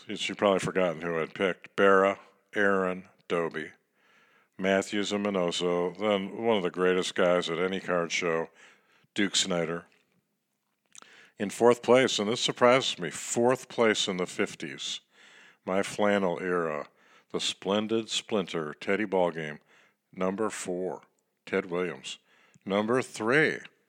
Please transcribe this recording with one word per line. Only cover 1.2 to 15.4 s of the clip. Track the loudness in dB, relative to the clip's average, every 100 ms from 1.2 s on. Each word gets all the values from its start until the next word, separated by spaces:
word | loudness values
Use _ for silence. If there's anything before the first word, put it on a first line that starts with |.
| -4
picked, | -2 -2 -2 -8 2
Berra, | 6 8 6 2 -8 _ _
Aaron, | 0 2 2 0 -4 -10 _ -4
Doby, | -2 -2 -4 -10 -14 _ _ _ _ _ _ _ -4
Matthews, | 2 2 2 -4 -2
and | -2 -2
Minoso, | 0 0 0 0 0 -2 -2
then | 0 0 -2 -4
one | 0 0
of |
the | 0
greatest | 0 2 2 0 2
guys | 4 4 0
at | -2
any | -2 -4
card | -2 -2 -2
show, | -2 -2 -2 -4 _ -20 _ _ _ _ -2
Duke | 0 0
Snider. | 0 0 -2 -6 -10 _ _ _ _ _ _ _ _ _ _ -20 -20 -20 -20 _
In | -8
fourth | 4 6 6
place, | 6 6 6 2
and | -2
this | -2
surprises | -2 4 6 6 2 -4
me, | -8
fourth | -8 -6 0 2 0 -4
place | 0 2 2 0
in | -4
the | -6
fifties, | -4 -6 -4 -12 -10 -10 -10 -14 _ -20 -20